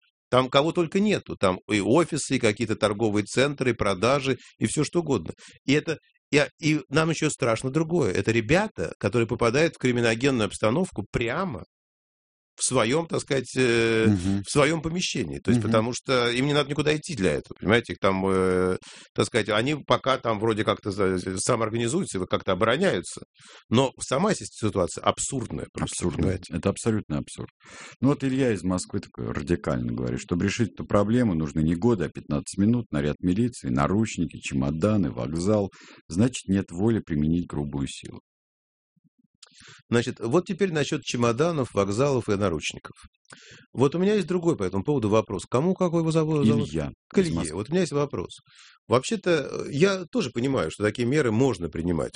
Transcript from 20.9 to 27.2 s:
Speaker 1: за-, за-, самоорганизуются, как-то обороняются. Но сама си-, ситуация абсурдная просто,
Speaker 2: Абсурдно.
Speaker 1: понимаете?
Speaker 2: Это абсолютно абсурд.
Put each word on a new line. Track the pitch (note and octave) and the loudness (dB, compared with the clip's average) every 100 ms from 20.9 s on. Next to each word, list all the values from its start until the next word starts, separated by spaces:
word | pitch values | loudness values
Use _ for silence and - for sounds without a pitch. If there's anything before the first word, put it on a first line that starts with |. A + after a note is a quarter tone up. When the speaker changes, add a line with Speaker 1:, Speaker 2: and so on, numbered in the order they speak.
Speaker 1:
за-, | F#2+ F#2+ F#2 | 0 0 0
за-, | F#2 F#2+ | -2 -4
самоорганизуются, | - A#2+ A2 A#2 A#2 D#3+ F#2 - F2+ | 0 0 0 -2 -2 -2 -2 -4 -2
как-то | - - | -2 0
обороняются. | F2+ A2 C#3 F#3+ B2+ - - - _ - - - | 0 2 2 2 0 -4 -12 -18 _ -20 -20 0
Но | A2+ C3+ - | 2 2 -2
сама | - C3 G#3 F3+ | -4 0 2 0
си-, | G#2 | -4
ситуация | - G#2+ F#2+ E2+ - | -6 -2 0 -2 0
абсурдная | G#2 - - C3+ A2+ D2+ - | -2 -2 -4 -6 -6 -8 -8
просто, | - - - F2+ | -6 -6 -4 -4
Speaker 2:
Абсурдно. | D#2 | 0
Speaker 1:
понимаете? | D#2+ F#2 - | -2 -2 -6
Speaker 2:
Это | E2+ F#2+ | -4 -4
абсолютно | - A#2 G#2+ - | -2 -2 -2 -2
абсурд. | D2 | -6